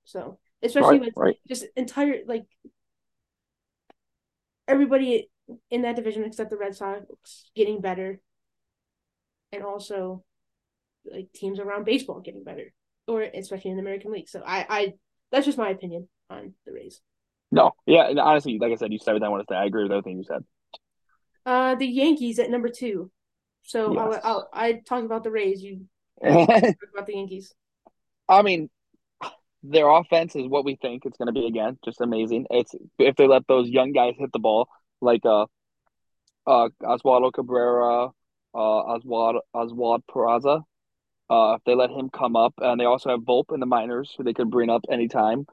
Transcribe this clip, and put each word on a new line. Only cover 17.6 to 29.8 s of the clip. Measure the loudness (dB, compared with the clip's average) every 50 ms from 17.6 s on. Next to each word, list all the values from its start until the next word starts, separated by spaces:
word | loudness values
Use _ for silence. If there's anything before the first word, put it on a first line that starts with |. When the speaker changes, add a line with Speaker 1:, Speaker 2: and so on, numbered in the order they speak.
| 4 4 2 _ _
Speaker 2:
yeah, | 4 6 6 6 4
and | 2 2
honestly, | 2 4 4 2 2 -2 -4 -4
like | -2 -2 -2
I |
said, | -4 -4 -6 -6
you | -4
said | -2 -2 0
everything | 0 0
I | -2
wanted | -2 -4 -4 -4
to | -4
say. |
I | -2 -2
agree | -2 0 -2 -2
with | -2 -2
everything | -4 -4 -6 -10 -12
you | -10
said. | -10 -10 -10 -10 _ _ _ _ _ -20 -20 _ _ _ _ _ _ _ _ _ _ _ _ _
Speaker 1:
Uh, | -2 0 0 2 0 0
the | -2 -2
Yankees | -2 0 2 2 2 2 2 0 -2 -2 -2
at | -2 -2
number | -2 -2 -4 -4
two. | -6 -8 -8 -6 -6 -6 -8 -10 _ _ _ _ _ _ _ _ _ _ _
So | -8 -6 -4 -2 -2 -2 -2
I'll, | -2 -2 -4
Speaker 2:
Yes. | -4 -4
Speaker 1:
I'll, | -4 -4 -4 -6 -8 -8
I | -4 -2 -2 -2 -4 -6
talked | -6 -6 -6 -4
about | -4 -6 -6 -4
the | -4
Rays. | -4 -2 -2 -2 -2 -4 -8
You | -12 -16 -16 -18 -20 _ _ _
Speaker 2:
<laughs> | _ _ -4 2
Speaker 1:
talked | 4 6 6 6 6 6 6 6 4 2 0 -6 -14 -14
about | -12 -12
the | -10 -10
Yankees. | -10 -10 -12 -14 -16 -18 -20 _ _ _ _ _ _ _ _ _ _ _ _ _ _ _ 6
Speaker 2:
I | 6 6 6
mean, | 6 2 -2 -2 -6 _ _ _ _ _ _ _ _ _ _ -16 -16 -16 _ _ _ _ _ -6
their | 2 4 6